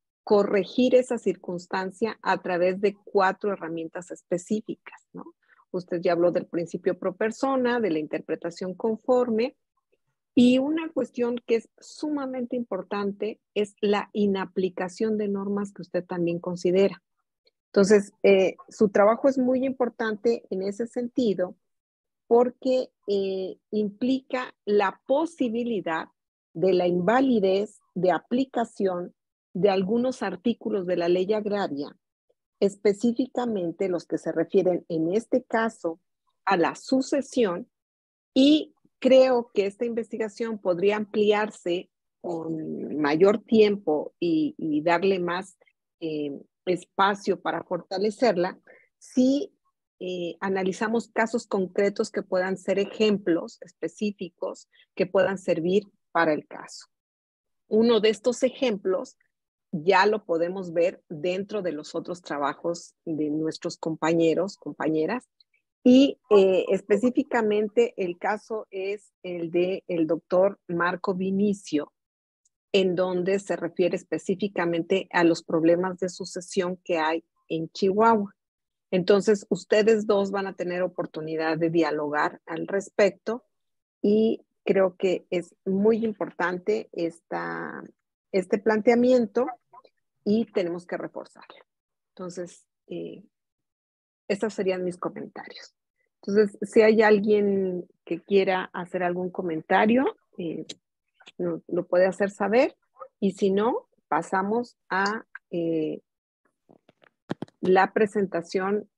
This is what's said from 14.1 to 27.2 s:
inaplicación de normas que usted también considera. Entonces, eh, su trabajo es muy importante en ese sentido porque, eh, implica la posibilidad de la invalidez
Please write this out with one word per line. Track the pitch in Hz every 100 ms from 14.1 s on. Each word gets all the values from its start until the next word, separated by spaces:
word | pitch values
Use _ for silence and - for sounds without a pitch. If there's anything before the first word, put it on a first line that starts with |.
inaplicación | 220 202 196 185 - 185 180 185 - 220 214
de | 208
normas | 202 202 202 202
que | -
usted | 170 180
también | 180 180 170 170
considera. | 180 175 180 185 196 180 _ _ _ _ _ _ _
Entonces, | 202 196 208 202 _
eh, | 196 196 185 - -
su | - 208
trabajo | 202 202 226 285
es | 269
muy | 247 262
importante | 262 254 240 - 226 214 233 233 -
en | 190
ese | 190 202 233
sentido | 247 240 - 233 175 180 - _ _ _ _ _ _ -
porque, | 233 247 - 262 254 - _ -
eh, | 202 190 190 185 - -
implica | 214 208 202 247 262 - 254 254 -
la | - 208 196 - -
posibilidad | 269 330 - 254 226 240 214 165 160 - _ _ _ _
de | 165 185
la | 180 180
invalidez | 180 180 247